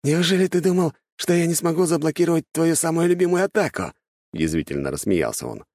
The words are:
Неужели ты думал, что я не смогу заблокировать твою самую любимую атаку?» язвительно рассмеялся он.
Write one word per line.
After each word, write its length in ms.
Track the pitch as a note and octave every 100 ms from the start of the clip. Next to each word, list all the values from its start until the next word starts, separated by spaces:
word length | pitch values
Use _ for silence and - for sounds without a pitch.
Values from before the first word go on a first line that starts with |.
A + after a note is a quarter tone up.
Неужели 420 | C#3 D#3+ E3+ F#3 F#3
ты 140 | F3+
думал, 340 | F#3 F3+ E3 - _ -
что 160 | -
я 140 | F3 E3+
не 80 |
смогу 320 | E3 E3+ D#3+ F3
заблокировать 580 | E3 D#3 D3+ E3+ E3 -
твою 220 | D3+ E3
самую 340 | D#3+ E3 E3 F3
любимую 360 | F3 F3 F3+
атаку?» 480 | G3 G#3+ E3 - E2+ _ _ _ _
язвительно 580 | - D#2+ D#2+ D2+ C#2+ C#2
рассмеялся 560 | D2 G2+ F2+ A#1+ - A#1+
он. 180 | A1 -